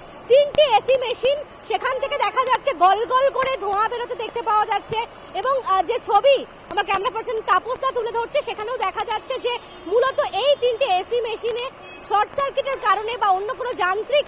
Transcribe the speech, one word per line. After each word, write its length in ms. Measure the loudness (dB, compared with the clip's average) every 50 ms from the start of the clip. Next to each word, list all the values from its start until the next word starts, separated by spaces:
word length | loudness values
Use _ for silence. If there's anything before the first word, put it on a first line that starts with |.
| -20 -20 -20 -10 2 4
তিনটি 340 | 6 6 6 4 4 2
এসি 360 | 4 4 4 2 4 4 2 2
মেশিন, 400 | 2 -2 -4 0 0 0 0 0 -4 -12 -16 -18 -8 -4
সেখান 320 | -4 -2 -2 -2 -2 -2
থেকে 180 | -2 -4 -2 -2
দেখা 260 | -2 0 0 0 0
যাচ্ছে 280 | 2 0 0 0 -2
গল 320 | 2 4 4 4 6 4 0
গল 260 | 0 2 2 2 2
করে 260 | 2 0 -2 -2 -2
ধোঁয়া 320 | -2 -2 -2 0 0 0 -2
বেরোতে 260 | -2 -6 -6 -6 -6
দেখতে 280 | -8 -8 -6 -6 -4
পাওয়া 240 | -2 2 2 2 2
যাচ্ছে 400 | 2 -2 -4 -4 -4 -4 -4 -4 -6 -10 -20 -18 -10 -8
এবং, 280 | -4 -2 0 0 0 0
আহ, 160 | 2 2 2
যে 160 | 2 2 0 -4 0
ছবি 400 | 2 2 4 6 6 4 4 2 -6 -14 -20 -14 -6
আমার 140 | -4 -4 -2
ক্যামেরা 260 | 0 -2 -2 -2 -2
পার্সন 300 | -4 -4 -6 -4 -6 -4
তাপস 400 | 0 2 2 2 2 -2 -6 -2
দা 100 | -2 -2 -2
তুলে 180 | -2 -4 -2
ধরছে, 300 | -4 -4 -4 0 -2 -2
সেখানেও 340 | -2 -2 -6 -6 -6 -6 -4
দেখা 280 | -2 -2 -4 -2 -4 -4
যাচ্ছে 340 | -4 -4 -6 -6 -6 -8 -4
যে 200 | -4 -4 -4 -6 -8 -14 -18 -14 -6
মূলত 340 | 0 2 2 2 2 0 0
এই 360 | -2 -2 -2 0 2 2 2 2
তিনটে 240 | 2 0 0 0 0
এসি 360 | 0 0 0 0 -2 -4 -2
মেশিনে 500 | -2 -4 -6 -6 -4 -6 -4 -4 -6 -8 -12 -14 -20 -18 -18 -16 -8 -2
শর্ট 280 | 0 0 0 0 -2
সার্কিটের 400 | -4 -4 -2 -2 -4 -4 -4 -4 -2
কারণে 340 | 0 0 0 0 0 -6 -4
বা 120 | 0 2 2
অন্য 260 | 2 0 0 -6 -6
কোনো 180 | -6 -6 -6
যান্ত্রিক 520 | -4 -2 -2 -2 -2 -2 -2 0 0 0 0